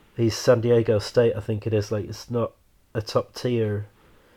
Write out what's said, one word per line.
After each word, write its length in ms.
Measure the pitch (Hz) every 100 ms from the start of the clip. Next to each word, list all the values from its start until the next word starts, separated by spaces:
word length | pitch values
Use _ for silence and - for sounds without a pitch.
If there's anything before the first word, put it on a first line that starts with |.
| _ -
he's 200 | 117 107
San 240 | - 120
Diego 380 | 117 120 117 107
State, 360 | - - 117 110
I 40 |
think 260 | - 110 113
it 80 |
is. 160 | 107 104
Like, 140 | 107 98
it's 220 | - -
not 220 | 120 113 - _ _ _
a 80 | 117
top 320 | 104 127 107
tier 520 | - 127 120 110 104 104 _ _ _ _